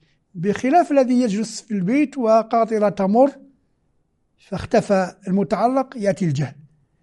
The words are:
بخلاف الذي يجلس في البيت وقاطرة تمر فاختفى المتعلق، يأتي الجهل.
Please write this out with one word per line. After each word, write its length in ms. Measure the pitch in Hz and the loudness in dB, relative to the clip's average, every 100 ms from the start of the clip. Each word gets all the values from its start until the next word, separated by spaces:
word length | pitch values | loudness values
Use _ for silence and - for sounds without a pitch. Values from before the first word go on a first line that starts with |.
| _ _ _ 185 | _ _ _ -6
بخلاف 560 | 185 202 247 330 330 | -4 -2 2 2 2
الذي 300 | 285 247 247 | 2 2 2
يجلس 400 | 247 196 214 - | 0 -2 -4 -10
في 120 | - | -8
البيت 440 | 208 175 269 294 277 | -4 0 0 0 -2
وقاطرة 720 | 220 226 226 233 220 220 208 | 0 2 2 -2 0 0 -2
تمر 420 | 202 190 220 277 - - _ _ _ _ _ _ _ _ _ | 0 0 4 2 2 -20 _ _ _ _ _ _ _ _ _
فاختفى 800 | _ 190 - 233 - 196 180 - - | _ -10 0 0 2 0 0 -6 -4
المتعلق، 720 | 190 196 175 226 269 262 247 | -2 -2 0 0 0 -4 -4
يأتي 280 | 202 185 175 | -4 -2 -2
الجهل. 300 | 139 127 - - _ _ _ | -2 -6 -10 -20 _ _ _